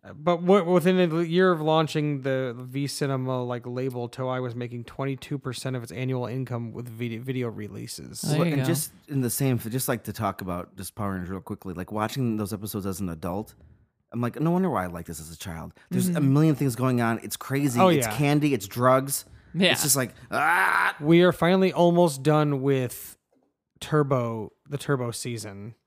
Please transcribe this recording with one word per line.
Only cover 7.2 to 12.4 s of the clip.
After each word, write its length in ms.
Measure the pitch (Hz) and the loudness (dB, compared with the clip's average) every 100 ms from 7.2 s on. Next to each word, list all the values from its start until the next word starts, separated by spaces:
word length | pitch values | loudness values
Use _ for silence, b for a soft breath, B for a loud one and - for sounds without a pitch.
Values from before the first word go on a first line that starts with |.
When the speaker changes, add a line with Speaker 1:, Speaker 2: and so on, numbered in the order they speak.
Speaker 1:
video 260 | 131 131 120 | -6 -4 -4
releases. 720 | 101 104 - 120 - 65 - | -6 -10 -10 -12 -12 -14 -8
Speaker 2:
There 160 | - 151 | -2 2
Speaker 3:
Well, 100 | 170 | 2
Speaker 2:
you 60 | |
Speaker 3:
and 80 | 143 | 2
Speaker 2:
go. 60 | 131 | 0
Speaker 3:
just 240 | 135 - - - | 0 -2 -12 -6
in 140 | 139 | -2
the 100 | 123 | 0
same, 260 | - 139 117 | 2 2 2
just, 300 | 110 123 - | -2 -4 -2
like, 160 | 120 | -2
to 100 | - | -4
talk 280 | 101 107 95 | -4 -4 -2
about 340 | 95 90 87 95 | -6 -6 -8 -12
just 160 | 92 | -14
Power 200 | - 101 | -6 -4
Rangers 160 | 95 90 | -4 -6
real 100 | 95 | -8
quickly, 320 | - 101 95 | -8 -12 -10
like, 180 | 85 92 | -10 -8
watching 460 | 107 110 139 123 | -4 -2 -2 -2
those 160 | 107 | -2